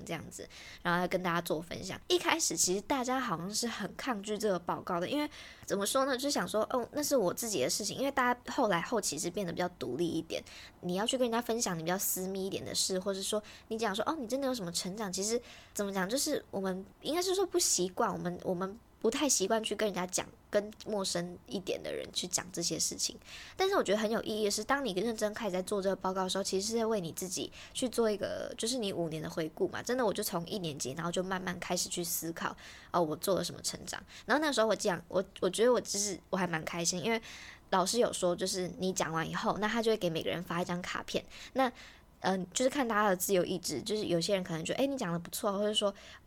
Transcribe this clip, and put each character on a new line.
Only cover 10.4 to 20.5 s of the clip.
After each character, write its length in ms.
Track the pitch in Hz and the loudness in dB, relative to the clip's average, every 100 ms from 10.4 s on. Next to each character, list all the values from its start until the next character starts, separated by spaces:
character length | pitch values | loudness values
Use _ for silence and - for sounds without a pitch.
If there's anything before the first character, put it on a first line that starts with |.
| - - - - | -6 -14 -18 -8
你 140 | 180 180 | -2 0
要 100 | 226 | 0
去 120 | 262 | 2
跟 80 | 247 | 2
人 60 | |
家 100 | 226 | 2
分 200 | 240 226 | 0 0
享 160 | 233 170 | 0 0
你 60 | |
比 40 | 160 | 0
较 100 | 185 | 0
私 300 | - - 185 | 0 -2 -2
密 200 | 190 190 | -2 -2
一 20 | |
点 140 | - | -4
的 100 | - | -4
事， 240 | - - 190 | 0 0 0
或 160 | 196 | 0
者 80 | 190 | -2
说 200 | 196 214 - - - | -2 -4 -4 -12 -8
你 100 | 220 | -2
讲 160 | 220 | -2
说， 100 | 196 - | 0 -2
哦， 80 | 320 | -2
你 100 | 220 | -2
真 120 | 262 | -2
的 80 | 269 | 0
有 60 | |
什 100 | 254 | -2
么 80 | 175 | -2
成 240 | 170 185 202 | -4 -4 -4
长？ 160 | 202 | -4
其 120 | 185 | -2
实 160 | 202 233 - - - | 0 0 -2 -12 -10
怎 120 | - 202 | -4 -2
么 60 | |
讲， 160 | 196 180 | 0 0
就 100 | 262 | 2
是 260 | 294 - - | 2 0 -2
我 80 | 190 | -4
们 240 | 190 185 196 - | -2 -2 -6 -8
应 120 | - | -2
该 80 | 320 | 0
是 140 | 370 370 | 2 2
说 100 | 381 | 2
不 140 | 349 | 4
习 280 | - - 180 | 4 4 2
惯， 220 | - 220 | 0 0
我 60 | 175 | 0
们， 220 | 175 180 | -4 -4
我 100 | - | -2
们 240 | 175 190 214 - - | -2 -4 -8 -18 -2
不 100 | 220 | 0
太 180 | 277 294 | 2 4
习 200 | - 190 | 4 4
惯 160 | 226 | 2
去 120 | 220 208 | 0 0
跟 120 | 214 | 0
人 60 | |
家 120 | 180 185 | 0 -2
讲， 200 | - - - | -2 -4 -10
跟 220 | - | -2